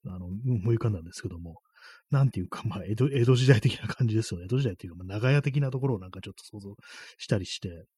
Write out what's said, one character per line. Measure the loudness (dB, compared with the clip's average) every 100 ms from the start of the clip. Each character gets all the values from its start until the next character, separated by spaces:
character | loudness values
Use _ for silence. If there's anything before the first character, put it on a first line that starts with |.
| -10
あ | -10
の、 |
思 | -8 -4 -2 0 2
い |
浮 | 2
か | 2
ん |
だ | -2
ん |
で | -6
す | -12
け | -10
ど | -10
も、 | -12 -16 _ _ -20 -20 _
な | 2
ん | 4
て | 2
い |
う | -6
か、 | -4
ま | -6 -4
あ、 |
江 | -4
戸、 | 2 2
江 | 4
戸 | 6
時 | 6 8
代 | 8
的 | 6 0
な | -8
感 | 0 2
じ |
で | 2
す | -2
よ | -8
ね。 |
江 | -2
戸 | 0
時 |
代 | 0
っ |
て | -4 -12
い |
う |
か、 | -12
ま | -8
あ、 | -2
長 | 2
屋 | 2
的 | 2 0
な | -2
と | 0
こ | -2
ろ |
を | -2
な | -6
ん |
か | -14
ち | -14
ょ |
っ |
と | -16
想 | -16 -14
像 | -14 -16 -20 -20 -20 _
し | -2
た | -2
り |
し | -2 -8
て | -10 -10 -18